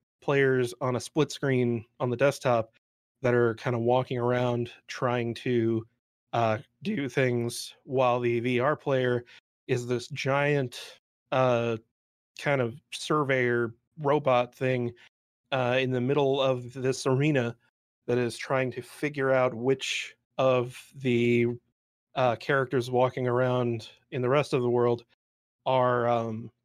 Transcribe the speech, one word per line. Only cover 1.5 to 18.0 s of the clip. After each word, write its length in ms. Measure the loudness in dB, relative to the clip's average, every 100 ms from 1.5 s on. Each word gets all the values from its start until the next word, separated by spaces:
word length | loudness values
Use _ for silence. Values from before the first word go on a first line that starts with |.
| 2 2 -2 -6 -6
on 100 | -4
the 80 | 2
desktop 560 | 0 2 0 0 -2 _ _ _ _ _
that 120 | 0
are 200 | 4 2 0
kinda 240 | -4 -2
walking 380 | 0 0 0 -2
around 540 | 0 0 0 -2 -4 -10 -16
trying 460 | -4 -2 -2 -4
to, 540 | -6 -2 0 0 -2 -4 _ _ _ _
uh, 240 | -2 0 -2 -6 _
do 240 | -6 -4 -2
things 680 | 0 2 0 -2 -6 -12 -16
while 360 | -4 0 2 2
the 200 | 0 0
V 180 | 0 0
R 160 | 0 -2
player 500 | 0 0 2 0 -4 -16 _ _ -4
is 200 | -4 -2
this 200 | -4 -4
giant, 920 | -6 -2 0 2 0 -2 -8 -18 -20 _ _ _
uh, 460 | 0 2 2 0 -4 -10 _ _ _ _ -8
kind 220 | -2 0
of 200 | -2 -6 _
surveyor 840 | -12 -2 0 2 0 2 0 -2 -6 _ -6
robot 540 | 0 0 2 2 0 -4
thing, 380 | -2 -2 -4 -8 -20 _ _ _ _
uh, 260 | -2 0 0
in 120 | 0
the 100 | -2
middle 400 | 0 2 2 2
of 320 | 0 -2 -6
this 320 | -4 -4 -2 0
arena 480 | 2 2 2 0 -6 _ _ _ _